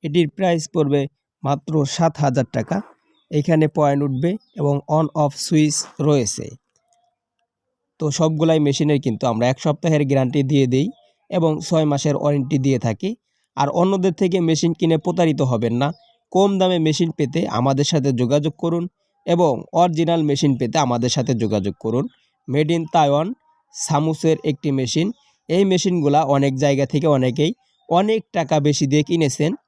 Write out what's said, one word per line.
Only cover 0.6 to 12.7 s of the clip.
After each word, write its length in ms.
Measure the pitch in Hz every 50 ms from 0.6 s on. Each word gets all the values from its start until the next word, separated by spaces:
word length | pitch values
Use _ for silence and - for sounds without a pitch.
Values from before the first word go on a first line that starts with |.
| 156 - -
পড়বে 260 | - 151 139 139 143 135 139 _ _ _ _ _ _
মাত্র 300 | - 135 143 151 _ - 156 156 139 139 -
সাত 180 | - 170 165 156 - 147
হাজার 240 | 139 127 139 - - -
টাকা। 200 | 120 113 - 165 196 - - - _ _ _ _ _ _ _
এখানে 360 | 170 151 147 - 165 160 156 147 _
পয়েন্ট 240 | 160 151 143 143 139 143
উঠবে 240 | 143 131 127 147 170 196 220 _ _ _ 208
এবং 140 | 147 143 143 139 - - 156
on 100 | 156 160 147 _ 160
off 100 | 147 143 - - -
সুইচ 300 | - 156 156 151 151 147 - - - - -
রয়েছে। 460 | 143 151 147 139 117 104 - - - - - - _ _ _ _ _ _ _ _ _ _ _ _ _ _ _ _ _ _ _ _ _ _ _ _ _ _ _ _
তো 40 | 160 151
সবগুলাই 500 | 139 - 160 160 160 151 160 165 160 160
মেশিনের 400 | 147 143 139 - 156 147 147 139 143
কিন্তু 200 | 131 110 104 -
আমরা 180 | 123 113 110 120
এক 120 | 123 131 - -
সপ্তাহের 380 | 160 147 - - 170 156 147 147
গ্যারান্টি 360 | 131 139 139 131 123 131 147 135 131
দিয়ে 160 | 151 139 135 123 123
দেই 120 | 131 151 214 - _ _ _ _ _ _ _
এবং 200 | - 180 165 160 156 151 156
ছয় 200 | - 175 160 156 147
মাসের 240 | 143 139 - 151 143
ওয়ারেন্টি 400 | - - 147 147 143 131 135 147 135
দিয়ে 200 | 131 139